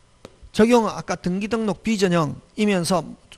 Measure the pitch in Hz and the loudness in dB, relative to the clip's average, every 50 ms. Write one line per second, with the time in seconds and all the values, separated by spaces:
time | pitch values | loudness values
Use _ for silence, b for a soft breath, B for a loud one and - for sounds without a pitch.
0 | _ _ _ _ - - _ _ - - - - 220 233 247 233 220 185 131 156 | _ _ _ _ -20 -20 _ _ -20 -4 2 2 4 6 6 4 2 0 -4 -6
1 | - - 180 - - 180 180 196 214 202 233 226 220 208 175 - - 220 226 185 | -8 -8 -8 -6 -4 -4 -4 -4 -4 -4 -4 -4 -2 -2 -4 -4 -2 -4 -2 0
2 | 196 180 175 170 151 139 147 - - _ _ 208 208 208 196 180 165 - 185 165 | 2 2 2 2 0 0 -4 -10 -16 _ _ -2 0 0 0 0 0 0 -2 -2
3 | 139 120 117 - _ - - | -2 -6 -12 -20 _ -20 -20